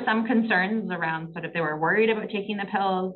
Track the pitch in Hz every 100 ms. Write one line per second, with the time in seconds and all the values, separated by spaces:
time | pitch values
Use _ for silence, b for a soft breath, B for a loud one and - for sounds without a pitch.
0 | 247 220 226 226 226 185 190 220 185 180
1 | 165 160 165 165 160 175 156 151 160 202
2 | 220 214 190 202 196 208 196 208 196 185
3 | 185